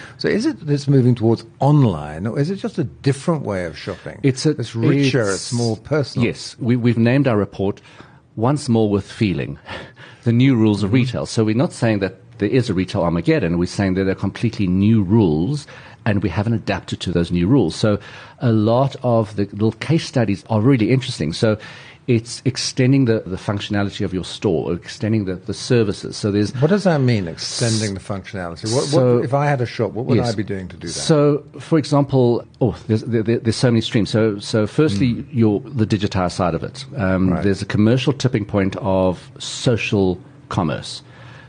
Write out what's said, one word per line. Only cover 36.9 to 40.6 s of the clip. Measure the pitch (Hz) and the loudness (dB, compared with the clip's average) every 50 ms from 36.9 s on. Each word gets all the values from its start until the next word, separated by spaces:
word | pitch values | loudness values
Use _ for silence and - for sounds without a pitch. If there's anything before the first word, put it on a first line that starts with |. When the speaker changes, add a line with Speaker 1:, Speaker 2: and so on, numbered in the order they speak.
| - | -6
Speaker 2:
Um, | 123 98 92 95 92 95 92 | -4 -2 0 2 2 2 2
Speaker 1:
Right. | 87 80 85 | 0 0 0
Speaker 2:
there's | 101 95 - | 0 0 -2
a | 101 | -4
commercial | - - 98 107 110 127 131 - 156 | -4 0 2 4 4 4 2 0 -2
tipping | 131 - - 123 - 113 101 | -2 0 -2 -2 -2 -2 -4
point | - - 101 95 95 - | -2 0 0 0 0 -2
of | - - 98 95 95 92 92 87 - - - - - | -4 -2 0 2 2 2 2 0 -2 -10 -20 -18 -14
social | - - - - - 131 120 104 - 98 110 101 95 92 87 - - - - - - - | -12 -12 -8 -2 0 0 0 0 -2 0 0 2 2 2 0 -4 -8 -20 -20 -20 -12 -6
commerce. | - - | -4 -2